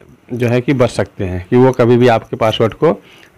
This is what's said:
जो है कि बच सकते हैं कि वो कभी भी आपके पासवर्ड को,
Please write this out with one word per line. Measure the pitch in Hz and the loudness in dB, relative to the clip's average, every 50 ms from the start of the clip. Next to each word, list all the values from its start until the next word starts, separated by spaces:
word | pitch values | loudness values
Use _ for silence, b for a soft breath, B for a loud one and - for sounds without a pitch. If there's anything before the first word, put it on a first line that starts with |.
| - - - _ _ - | -20 -20 -20 _ _ -14
जो | 127 117 123 117 | -8 -4 -2 -2
है | 120 123 | -2 -2
कि | 120 - | -2 -2
बच | 147 123 123 117 | 0 0 0 0
सकते | - - 104 - _ - 101 | 0 -4 -6 -6 _ -10 -8
हैं | 92 92 90 90 - | -8 -8 -8 -6 0
कि | 123 | 2
वो | 123 127 131 | 4 4 4
कभी | 123 - 123 117 123 | 2 2 2 2 2
भी | 120 123 123 | 4 4 2
आपके | 117 113 - - - | 2 0 -2 -6 -6
पासवर्ड | 113 113 110 107 - 120 107 - | -4 -2 -2 -2 -2 -2 -4 -2
को, | - 151 160 190 B B B B B B B _ | -2 -2 -2 -2 B B B B B B B _